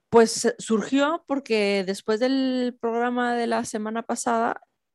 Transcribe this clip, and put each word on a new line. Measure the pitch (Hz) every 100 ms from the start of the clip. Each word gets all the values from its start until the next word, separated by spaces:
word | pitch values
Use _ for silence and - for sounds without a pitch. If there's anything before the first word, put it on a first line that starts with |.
| _
pues, | 233 226 - 233 -
surgió | - 220 - 269 285 339 -
porque | 277 277 220 202 202 185
después | 196 - 214
del | 254 269 262 254 247 247
programa | 233 233 240 247 247
de | 240 233
la | 226
semana | 240 214 214 226
pasada, | 226 240 247 226 233 - _ _ _